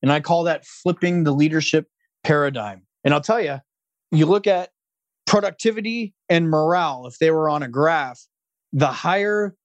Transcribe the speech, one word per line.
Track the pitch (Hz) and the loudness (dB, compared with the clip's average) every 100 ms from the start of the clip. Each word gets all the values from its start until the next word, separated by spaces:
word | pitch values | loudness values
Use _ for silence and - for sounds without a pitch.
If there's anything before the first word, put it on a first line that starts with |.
And | 135 | 0
I | 147 | 0
call | 143 170 | 0 0
that | 170 151 - | 0 -4 -8
flipping | - 180 175 180 175 | -6 -4 -2 0 0
the | 156 | 0
leadership | 143 151 156 151 156 156 _ _ _ | 2 2 0 0 -2 -2 _ _ _
paradigm. | - 147 143 127 104 95 _ _ | 0 0 0 -4 -10 -12 _ _
And | 139 | 0
I'll | 147 | 0
tell | 143 233 | 0 -2
you, | 165 139 - _ _ _ - | -2 -8 -14 _ _ _ -2
you | 156 156 | 2 4
look | 202 202 | 4 2
at | 180 180 _ _ _ _ _ - | 0 -2 _ _ _ _ _ 0
productivity | 208 202 175 226 220 208 233 214 _ - | 0 0 -2 -2 -2 -4 -6 -8 _ -2
and | 170 165 | 0 2
morale, | 156 156 180 165 127 127 | 2 2 2 0 -4 -10
if | - | -2
they | 160 | 0
were | 160 156 | 2 0
on | 147 | -2
a | 135 | -4
graph, | 123 156 160 135 123 _ _ _ _ _ | 0 0 0 -4 -10 _ _ _ _ _
the | 139 143 | 0 0
higher | 135 165 190 202 208 202 - | 0 -2 0 0 -2 -4 -8